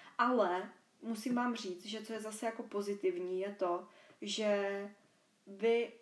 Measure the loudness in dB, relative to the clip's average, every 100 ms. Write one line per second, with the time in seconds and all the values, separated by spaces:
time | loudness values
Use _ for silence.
0 | -6 0 4 6 4 2 -2 -10 _ _
1 | -6 -4 0 2 2 0 -4 -8 -8 -8
2 | -6 -6 -6 -4 -4 -4 -4 -4 -2 0
3 | 0 0 -2 -2 -2 0 0 0 -4 -18
4 | -20 -10 -4 0 2 2 2 -2 -6 -12
5 | _ _ _ _ -18 0 4 4 2 -6